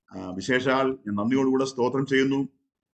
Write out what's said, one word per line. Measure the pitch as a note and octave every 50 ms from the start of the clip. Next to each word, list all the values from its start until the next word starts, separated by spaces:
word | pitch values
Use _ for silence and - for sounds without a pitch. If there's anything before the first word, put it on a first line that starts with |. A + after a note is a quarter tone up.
| _ _ G2
ആ, | F#2+ F#2+ F#2
വിശേഷാൽ | F2+ F#2+ F#2+ - B2+ B2+ B2+ C3+ C3 C3+ C3+
ഞാൻ | C3 C3 C3 - G2+ G#2
നന്ദിയോടുകൂടെ | G2+ G#2 A#2 C3 C3+ C3+ C3 C3 C3 C3+
സ്തോത്രം | C3 - B2+ A#2+ B2 B2 C3+ C3+
ചെയ്യുന്നു. | C3+ C#3 C3+ C3+ C#3 C#3 C#3 C#3 - _ _ _ _ _ _ _ _ _